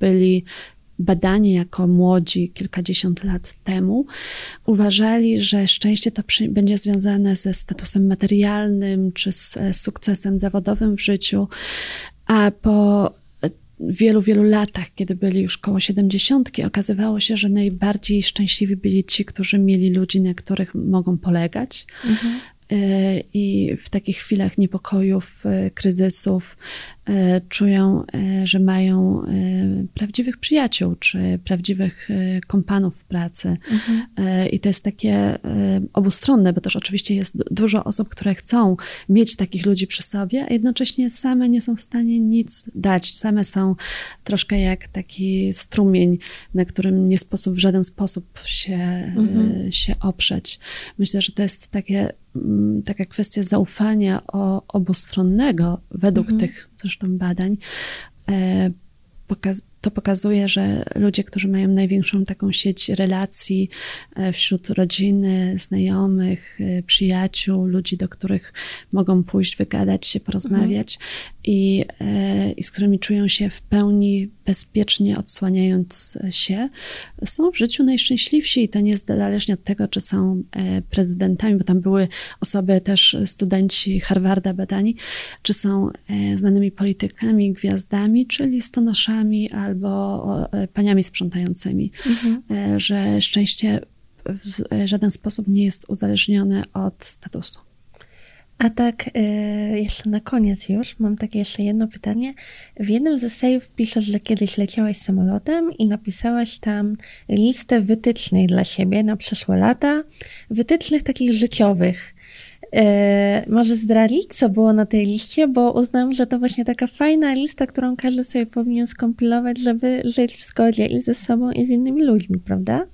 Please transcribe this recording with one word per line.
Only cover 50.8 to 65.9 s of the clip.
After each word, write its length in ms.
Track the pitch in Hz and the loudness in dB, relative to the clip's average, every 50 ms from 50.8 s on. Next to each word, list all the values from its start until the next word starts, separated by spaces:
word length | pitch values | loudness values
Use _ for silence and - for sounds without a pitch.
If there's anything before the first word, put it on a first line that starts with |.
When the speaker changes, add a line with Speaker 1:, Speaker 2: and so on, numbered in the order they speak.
| - - - - | -14 -10 -4 -2
Speaker 1:
Myślę, 240 | 202 - - 196 - | 0 0 0 0 -2
że 100 | - - | -2 -2
to 100 | - 202 | -2 0
jest 280 | 185 - - - - | 0 0 0 -2 -4
takie, 420 | - 202 196 - 196 196 202 - - - - _ - | -6 -6 -4 -2 -2 0 -2 -2 -4 -10 -16 _ -10
mm, 460 | - - - 208 202 208 208 214 208 202 | -6 -4 0 0 2 2 0 0 -2 -2
taka 220 | 208 202 196 190 | -4 -4 -4 -6
kwestia 380 | - - - 208 - - 208 196 | -6 -2 0 0 0 0 0 0
zaufania 800 | 185 208 202 190 - - - 208 214 220 214 202 190 190 - - | 2 2 2 0 0 -2 -2 0 0 2 2 2 0 0 -2 -4
o-, 360 | - - 196 196 190 190 190 - - | -6 -4 -2 -2 0 -2 -2 -4 -4
obustronnego 1120 | - 202 180 190 185 - - - - 185 180 180 190 220 269 294 196 165 170 170 175 - - - | -2 -2 0 0 0 0 -2 -2 -2 0 2 2 2 4 2 2 2 2 0 0 0 -4 -6 -10
według 360 | - 185 180 202 180 214 220 | -4 0 2 2 2 2 2
Speaker 2:
Mhm. 140 | 220 220 220 | 0 0 0
Speaker 1:
tych 280 | 226 254 - - - - _ - | 0 -2 -4 -8 -18 -20 _ -12
zresztą 380 | - 190 - - 202 185 185 180 | -8 -8 -6 -4 -4 -4 -2 -2
badań. 380 | 185 180 175 180 185 190 208 202 - - - - - - - - - - - - - - | -2 -2 -2 -2 -2 -2 -2 -4 -6 -10 -12 -10 -10 -10 -12 -12 -14 -18 -20 -10 -6 -4
E, 420 | 196 190 185 185 185 190 185 185 175 - - - _ _ _ _ _ - - - | -2 0 0 0 2 2 0 0 -2 -6 -12 -20 _ _ _ _ _ -20 -10 -8
pokaz-, 340 | 196 - - 190 190 - - _ - _ | -6 -4 -2 -2 -4 -4 -6 _ -14 _
to 100 | - 208 | -6 -6
pokazuje, 580 | 208 208 - 202 196 190 - 208 208 202 202 190 | -4 -2 -2 0 0 2 2 2 2 2 0 0
że 360 | - 196 196 202 202 - - - - | 0 0 0 0 -2 -2 -4 -4 -2
ludzie, 300 | - 202 202 - 208 202 | 0 0 2 2 0 -2
którzy 240 | - - 190 190 196 | -4 -6 -4 -2 -2
mają 200 | 190 190 190 190 | 0 0 2 2
największą 560 | 190 190 196 185 196 196 180 - - 196 190 | 2 2 2 2 2 0 0 0 0 -2 -2
taką 280 | - 190 - 196 196 185 | -2 -4 -4 -4 -2 -2
sieć 360 | - - 202 185 - - - | 0 -2 -2 0 0 -2 0
relacji, 800 | 196 185 190 185 190 185 196 190 - - - - 190 190 190 185 - - - - - - - - - | 0 0 0 0 0 -2 -2 0 0 0 2 0 0 -2 -2 -2 -6 -10 -14 -12 -12 -14 -16 -12 -8
e, 160 | - 190 185 175 | -4 -4 -2 -2
wśród 380 | - - - 196 180 - - | -2 0 0 0 -2 -2 -2
rodziny, 840 | - - 185 175 - - 190 202 196 202 196 190 190 185 185 185 190 | 0 0 0 0 2 0 2 2 2 2 2 2 0 0 0 -2 -2
znajomych, 1040 | 185 - - 190 196 185 185 | -2 -4 -2 -2 0 0 0